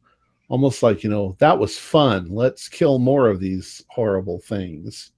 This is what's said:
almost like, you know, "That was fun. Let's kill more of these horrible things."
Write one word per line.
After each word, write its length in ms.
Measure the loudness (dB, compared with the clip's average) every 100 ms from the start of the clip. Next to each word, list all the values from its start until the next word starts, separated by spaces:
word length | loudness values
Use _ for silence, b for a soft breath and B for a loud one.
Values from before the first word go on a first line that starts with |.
| _ _ _ _ -6
almost 340 | 0 0 2
like, 200 | 2 2
you 80 | -2
know, 260 | -2 -4 2
"That 180 | 4 4
was 180 | 0 -4
fun. 500 | 0 2 4 2 -2
Let's 380 | -2 -2 -2 -10
kill 300 | 0 2 2
more 300 | 2 4 2
of 120 | 2
these 440 | -2 -6 -8 -18 -10
horrible 500 | -4 -2 -2 -4 -8
things." 720 | -6 -6 -6 -10 -14 -16 -18